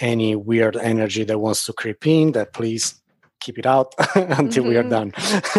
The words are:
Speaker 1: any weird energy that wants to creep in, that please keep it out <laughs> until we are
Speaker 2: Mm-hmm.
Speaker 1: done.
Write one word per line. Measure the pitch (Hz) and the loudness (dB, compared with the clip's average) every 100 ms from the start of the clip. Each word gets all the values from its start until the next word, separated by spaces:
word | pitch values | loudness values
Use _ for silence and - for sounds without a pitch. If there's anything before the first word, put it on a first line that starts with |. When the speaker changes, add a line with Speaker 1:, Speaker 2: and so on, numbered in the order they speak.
Speaker 1:
any | 120 117 110 107 | -2 0 0 -2
weird | 104 113 110 110 | 0 2 2 0
energy | 117 113 107 110 | 0 0 0 -2
that | 107 107 | -2 -2
wants | 110 101 - | 0 -2 -4
to | |
creep | - 113 104 151 | -8 -8 -4 2
in, | 160 156 | 4 4
that | 117 104 | 0 -4
please | - 113 113 - - _ _ _ _ | -6 -6 -4 -6 -8 _ _ _ _
keep | - 120 | -12 -4
it | 127 | 2
out | 135 131 - | 2 0 -2
<laughs> | 139 | 2
until | 196 180 135 139 131 | 2 2 0 2 2
we | 120 117 | 2 2
are | |
Speaker 2:
Mm-hmm. | 117 113 | 2 -2
Speaker 1:
done. | 104 - - 202 - | -2 -6 -2 -2 0